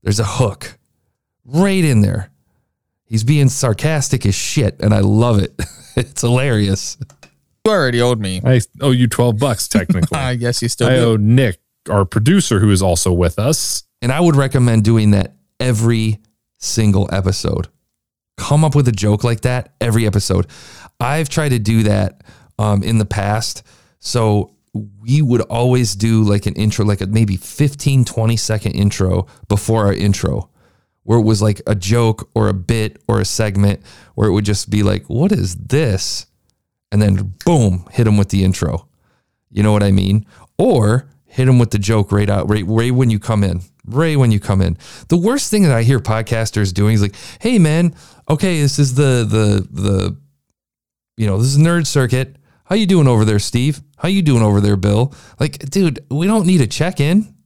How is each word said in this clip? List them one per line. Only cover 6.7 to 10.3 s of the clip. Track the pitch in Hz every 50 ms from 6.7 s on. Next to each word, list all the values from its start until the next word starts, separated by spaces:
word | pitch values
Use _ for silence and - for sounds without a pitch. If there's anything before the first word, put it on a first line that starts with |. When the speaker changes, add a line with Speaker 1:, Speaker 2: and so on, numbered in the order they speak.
| 98 - - - - _ 139 _ - _ - _ _ _ _ _ _ _ _
Speaker 2:
You | 220
already | 214 185 143 127 120 120
owed | 120 123 123 110
me. | 104 95 95 92 117
Speaker 3:
I | 127 131 120 98 _ _ -
owe | 139 131
you | 127 123 123
twelve | 110 - - 123 120 110
bucks, | 104 139 139 113 - -
technically. | - - 107 90 - 180 92 165 - -
Speaker 2:
<laughs> |
I | 151 135 127